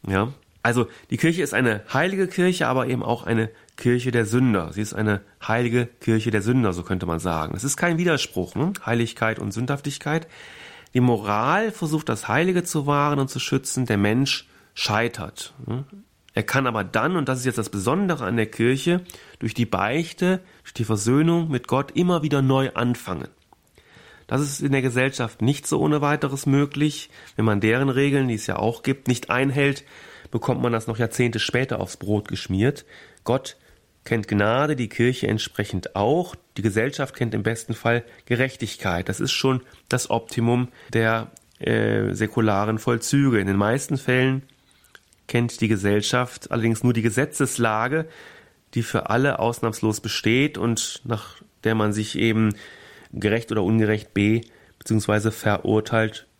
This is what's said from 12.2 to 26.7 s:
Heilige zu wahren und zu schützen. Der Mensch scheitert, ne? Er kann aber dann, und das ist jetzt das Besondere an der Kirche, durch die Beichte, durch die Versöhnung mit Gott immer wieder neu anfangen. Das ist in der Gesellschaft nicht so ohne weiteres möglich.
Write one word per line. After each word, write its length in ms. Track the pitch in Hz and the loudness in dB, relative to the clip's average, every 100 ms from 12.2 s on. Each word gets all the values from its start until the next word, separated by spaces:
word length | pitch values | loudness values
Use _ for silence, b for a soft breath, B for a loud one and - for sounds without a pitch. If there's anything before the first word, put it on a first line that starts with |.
| - | 0
Heilige 360 | 123 180 180 | 0 2 0
zu 240 | 175 156 139 | -2 -2 0
wahren 320 | 143 147 143 | 2 2 0
und 100 | 135 | -2
zu 100 | 135 | -4
schützen. 460 | - 135 - - | -2 -2 -2 -4
Der 120 | 123 104 | 0 2
Mensch 500 | 104 117 135 - - b b | 4 2 2 -2 -8 b b
scheitert, 800 | - - 107 117 - 82 - - - 123 | -6 -2 0 0 -4 -10 -12 -16 -14 -8
ne? 160 | 117 143 202 - _ _ | -8 -8 -18 -20 _ _
Er 80 | - | -4
kann 240 | 110 143 127 | 0 0 0
aber 160 | 110 | -2
dann, 320 | 92 110 139 | -2 0 0
und 140 | 180 131 | 0 -2
das 100 | 127 | -2
ist 60 | |
jetzt 120 | 127 113 | -2 -2
das 120 | 104 | -4
Besondere 560 | 104 98 170 196 151 | -2 0 0 0 -2
an 100 | 104 | 0
der 100 | 117 110 | 0 -2
Kirche, 540 | - 117 135 170 180 180 B B B | 0 0 2 0 0 -2 B B B
durch 140 | 113 | -6
die 120 | - | -2
Beichte, 760 | 113 92 101 147 165 - 180 185 B B | -2 0 0 -2 -4 -2 0 0 B B
durch 100 | - | -16
die 100 | - | -6
Versöhnung 680 | 117 107 107 135 165 170 165 | -2 0 2 4 4 2 0
mit 180 | 127 - | -4 -2
Gott 220 | 131 139 | -2 0
immer 320 | - 180 175 | 0 2 2
wieder 180 | 147 139 | 2 2
neu 300 | 135 135 135 | 4 4 2
anfangen. 560 | - 123 120 - 85 - _ _ _ _ B B B B B - | 0 -2 -2 -4 -8 -8 _ _ _ _ B B B B B -4
Das 140 | 131 | -2
ist 200 | 147 143 | -2 -2
in 120 | 143 | 0
der 80 | 139 | 2
Gesellschaft 600 | 127 120 131 135 117 - | 2 2 0 0 -6 0
nicht 240 | 113 143 | 0 0
so 140 | - 156 | 0 0
ohne 220 | 156 151 | 2 2
weiteres 440 | 143 147 139 135 | 2 2 0 -2
möglich. 640 | - 139 143 | 2 2 2